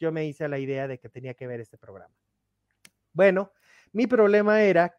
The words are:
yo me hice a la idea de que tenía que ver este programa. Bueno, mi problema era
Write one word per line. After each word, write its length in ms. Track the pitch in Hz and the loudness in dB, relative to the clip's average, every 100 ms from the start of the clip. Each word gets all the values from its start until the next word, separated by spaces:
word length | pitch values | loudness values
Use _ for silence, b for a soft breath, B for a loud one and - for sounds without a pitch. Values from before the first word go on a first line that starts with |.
yo 100 | 165 | -6
me 140 | 160 | -4
hice 200 | 156 143 | -6 -8
a 40 | 151 | -8
la 100 | 139 | -6
idea 300 | 135 135 139 | -6 -6 -8
de 100 | 127 | -10
que 120 | 117 | -16
tenía 240 | 127 127 | -16 -16
que 120 | 123 127 | -14 -14
ver 140 | 120 | -14
este 160 | 113 _ | -16 _
programa. 380 | - 98 95 _ _ _ _ _ _ _ _ _ _ | -20 -20 -20 _ _ _ _ _ _ _ _ _ _
Bueno, 400 | 160 196 185 196 b b b b | 2 2 2 -2 b b b b
mi 140 | 202 240 | -4 0
problema 560 | 247 208 208 208 214 | 2 4 4 2 2
era 340 | 208 170 175 | 4 2 0